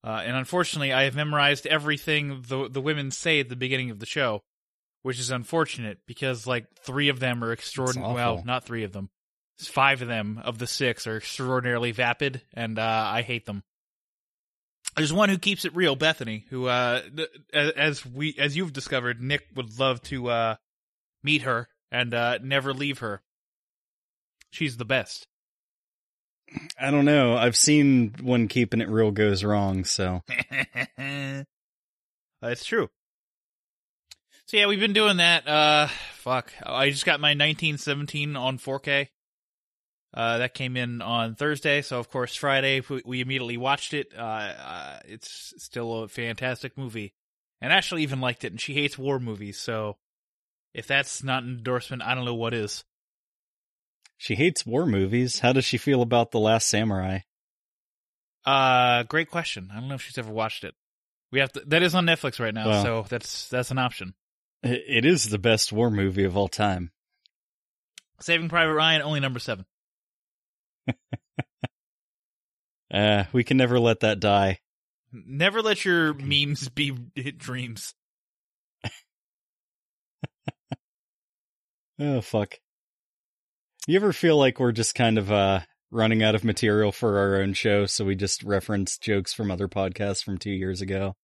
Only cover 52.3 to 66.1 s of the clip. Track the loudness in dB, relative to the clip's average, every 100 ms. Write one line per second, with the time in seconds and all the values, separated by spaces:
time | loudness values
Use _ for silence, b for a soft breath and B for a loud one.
52.3 | -4 -2 -2 -4 -8 -14 _ _ _ _
53.3 | _ _ _ _ _ _ _ _ _ -6
54.3 | 2 2 0 -2 0 2 2 2 2 0
55.3 | 2 4 4 2 -2 2 2 4 4 2
56.3 | 2 4 4 2 0 0 0 -2 -4 -8
57.3 | _ _ _ _ _ _ _ _ _ _
58.3 | _ 0 4 6 6 6 4 2 -2 -2
59.3 | -4 -6 -8 -10 -12 -10 -10 -10 -10 -8
60.3 | -4 -4 -4 -14 -16 _ _ _ _ _
61.3 | 0 0 -2 2 4 4 4 4 2 0
62.3 | -2 -4 0 2 4 4 0 -2 -8 -6
63.3 | -12 -4 -4 -2 -2 -2 -4 -12 -14 _
64.3 | _ _ _ -2 -2 2 4 6 6 4
65.3 | 2 4 4 4 2 2 4 2